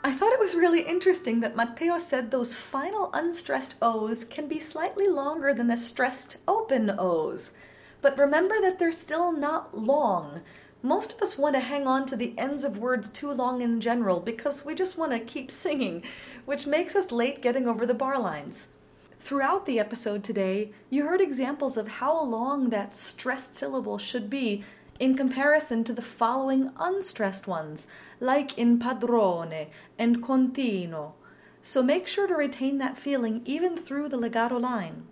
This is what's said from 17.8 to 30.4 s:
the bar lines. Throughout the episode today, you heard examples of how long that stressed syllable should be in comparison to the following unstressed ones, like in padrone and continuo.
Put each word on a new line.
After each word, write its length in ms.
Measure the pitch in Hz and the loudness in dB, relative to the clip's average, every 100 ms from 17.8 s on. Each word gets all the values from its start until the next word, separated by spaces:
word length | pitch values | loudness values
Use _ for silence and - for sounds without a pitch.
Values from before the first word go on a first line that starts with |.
| 240 | 0
the 80 | |
bar 260 | 240 269 269 | 0 0 0
lines. 500 | 208 151 131 - - - - - - - | -2 -4 -8 -12 -12 -18 -20 -20 -20 -18
Throughout 480 | - 277 269 381 - | -4 0 2 2 0
the 120 | 233 | 0
episode 440 | 208 233 220 208 | 0 -2 -4 -4
today, 480 | 208 208 190 190 214 - - | -4 -2 0 0 -4 -8 -4
you 160 | 262 294 | -2 2
heard 160 | 359 | 2
examples 560 | 370 262 262 294 277 226 | 2 0 -4 -2 -2 -2
of 220 | 214 - | -4 -2
how 240 | 262 330 | 0 2
long 480 | 294 226 247 285 254 | 0 -2 0 0 0
that 240 | 220 196 - | 0 -4 -6
stressed 580 | - - 262 262 254 | -8 -6 -4 -4 -4
syllable 460 | - 277 269 214 208 | -6 -4 -4 -4 -6
should 320 | 208 247 202 | -4 -6 -4
be 320 | 277 247 202 - - - - | -2 -2 -2 -6 -20 -20 -2
in 160 | 262 262 | 2 4
comparison 680 | 262 262 277 302 294 226 | 2 2 4 4 4 -2
to 100 | 226 | -2
the 80 | 226 | -4
following 680 | - - 226 254 269 269 262 - | -8 0 0 2 2 2 2 -2
unstressed 680 | 339 392 359 - 202 190 - | -2 0 0 0 -2 -2 -4
ones, 400 | 170 156 151 - - - - | -6 -4 -10 -10 -14 -20 -4
like 360 | 254 277 277 - | 2 2 2 2
in 220 | 240 240 | 4 6
padrone 880 | 240 240 240 240 202 170 165 160 151 - - - | 4 -2 2 4 4 2 -4 -8 -10 -14 -20 0
and 240 | 233 233 | 2 2
continuo. 920 | - 262 | 2 2